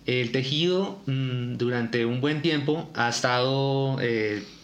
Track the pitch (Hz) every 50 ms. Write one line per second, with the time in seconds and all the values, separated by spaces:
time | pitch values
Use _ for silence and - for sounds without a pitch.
0 | - - 123 127 120 113 117 135 135 135 147 151 165 180 180 185 196 202 196 -
1 | - 139 131 135 131 127 123 123 123 123 123 120 120 123 123 120 117 113 117 120
2 | 113 117 123 127 139 147 151 151 160 165 147 143 135 151 151 170 165 - - -
3 | 120 120 113 - - 127 123 123 127 131 135 139 135 139 135 135 135 135 135 135
4 | - 120 117 110 107 107 104 101 98 - - -